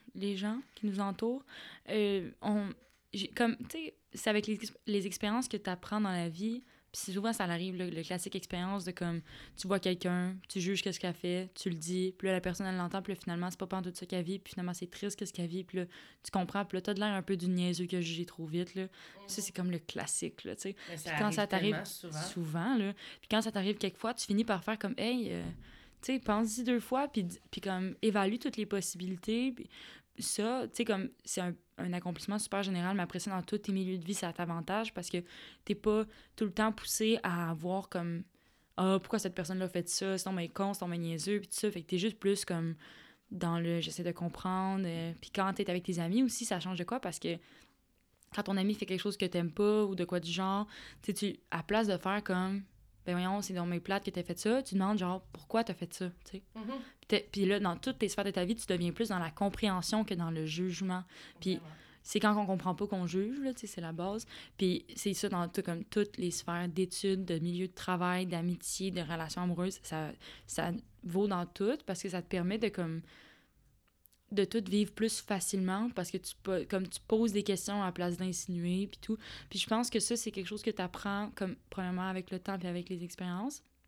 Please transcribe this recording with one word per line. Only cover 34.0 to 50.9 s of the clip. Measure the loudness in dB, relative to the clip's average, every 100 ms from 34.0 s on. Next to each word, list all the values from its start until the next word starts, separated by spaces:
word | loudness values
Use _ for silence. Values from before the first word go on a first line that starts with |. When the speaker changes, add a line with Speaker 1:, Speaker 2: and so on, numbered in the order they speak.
Speaker 1:
vie, | -2
ça | -2 -2
t'avantage | -2 -2 -2 0 0 0
parce | -4 -4
que | -4 -4 -14 -18 -14 -2
t'es |
pas | 2 6 4 4 -6 -14
tout | 0 0
le |
temps | 4 2
poussé | 2 -2 4 6 6
à | 4 0 0
voir | 0 0 -2 -2
comme, « | -2 0 -2 -6 _ _ _ _ 2
Ah, | 6 6
pourquoi | 4 0
cette | 0
personne-là | -2 -2 0 0
fait | 0 0
ça ? | 0 2 0
C'est | 0
donc | 0
ben | -2
con, | 0 0
c'est | 0
donc | -2
ben | 0
niaiseux », | 0 -2 2 0
puis | 0
tout | 0
ça. | 0
Fait | 0
que | 0
t'es | 2
juste | 2 2
plus | 2 2 0
comme | 0 0 -4 -10 -20 -20 -20 -10
dans | -2 0 2
le « | 2 2
j'essaie | 0 -2
de | -4
comprendre », | -2 -4 -2 -2 2 2 2 0
euh, | -2 -4 -6
puis | -6
quand | 0 0
t'es | 2 0
avec | 0
tes | 0 0
amis | 2 4
aussi, | 4 2 -2
ça | -2
change | 0 -4
de |
quoi ? | -2 -2
Parce | -2 -4
que | -2 -4 -6 -20 -20 _ _ _ _ _ -8
quand | -4
ton | 0 2
ami | 2
fait | 0 -2
quelque | 0
chose | -2 0
que | 0
t'aimes | 2 0
pas | 4 4 6
ou | 4
de | 0 0
quoi | 0
du | 0
genre, | 0 2 2 0 -8 -18